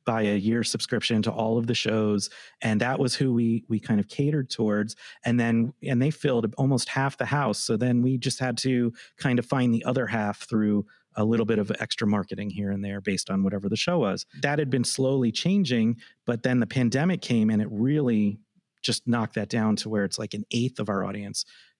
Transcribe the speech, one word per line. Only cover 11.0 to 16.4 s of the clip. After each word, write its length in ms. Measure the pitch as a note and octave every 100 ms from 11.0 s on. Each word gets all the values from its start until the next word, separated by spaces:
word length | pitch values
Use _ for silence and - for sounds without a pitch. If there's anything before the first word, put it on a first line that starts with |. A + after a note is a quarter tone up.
| _ -
a 100 | G#2+
little 220 | A2+ A2
bit 100 | A2
of 140 | G#2 -
extra 260 | A2 - G#2
marketing 460 | G#2 F#2 G2 G#2
here 180 | F2+ G2+
and 160 | G2 G2
there 160 | G2+
based 300 | G2 F#2+ -
on 120 | G2
whatever 260 | G2 G2 G2+
the 60 | A2
show 220 | - F3
was. 300 | G#2+ - - C#3+
That 160 | C#3+ D3+
had 100 | C3+
been 140 | C3
slowly 480 | A#2 - C3 C3+ A#2+
changing, 640 | - F3 G3+ D3+ A#2+ A2+ A#2 - _ -
but 160 | A#2